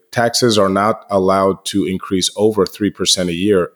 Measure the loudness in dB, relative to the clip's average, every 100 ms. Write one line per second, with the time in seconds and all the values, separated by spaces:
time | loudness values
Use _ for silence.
0 | _ -2 0 2 0 2 0 2 0 -2
1 | -2 0 2 2 0 -2 -4 -4 -2 -6
2 | -4 -2 -2 0 0 2 -2 -2 -6 -2
3 | 0 0 0 -2 0 2 0